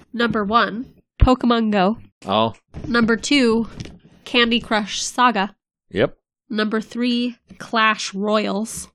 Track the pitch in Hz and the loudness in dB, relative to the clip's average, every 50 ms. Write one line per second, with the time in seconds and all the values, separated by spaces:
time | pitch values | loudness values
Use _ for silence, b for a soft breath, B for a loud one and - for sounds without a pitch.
0 | - _ - 226 240 233 214 226 208 196 220 233 208 196 196 220 269 - - _ | -16 _ -4 -2 -2 0 0 -2 -2 0 2 0 0 0 -4 -8 -10 -12 -16 _
1 | _ _ _ - - 262 254 254 - 233 240 233 226 214 208 202 180 196 226 - | _ _ _ 2 4 4 4 4 4 2 2 2 2 2 2 2 2 2 0 -2
2 | - - _ _ - - 98 214 113 - - - _ _ - - - - 226 240 | -8 -20 _ _ -6 0 2 2 2 0 -2 -6 _ _ -16 -12 -6 -2 0 2
3 | 226 214 233 220 - - 285 285 254 233 220 226 226 - - - - - - - | 2 2 0 -2 0 0 2 4 4 4 2 0 -2 -4 -8 -14 -16 -16 -16 -20
4 | _ - _ _ - - - 240 240 233 240 226 - - 220 214 214 190 - - | _ -20 _ _ -10 -2 2 2 2 4 2 -2 -2 -2 -2 -2 -2 -4 -6 -8
5 | - - - - 247 247 220 202 190 202 - _ _ _ _ _ _ _ - 92 | -8 -6 0 2 2 2 4 2 -2 -2 -4 _ _ _ _ _ _ _ 0 0
6 | 123 160 - _ _ _ _ _ _ - - 214 214 214 220 220 214 - - 233 | 0 0 -2 _ _ _ _ _ _ -8 -4 -2 -2 0 -2 -4 -4 -6 -6 -4
7 | 240 247 240 240 240 247 233 _ _ - - - - - - 226 220 220 214 - | -2 -2 0 -2 -2 -4 -6 _ _ -20 -18 -16 -12 -4 -2 0 2 2 0 -2
8 | - - 202 190 202 214 214 214 208 202 196 202 220 226 - - - - | -6 -8 -6 -4 -2 0 0 0 0 -2 -4 -4 -6 -6 -10 -14 -14 -16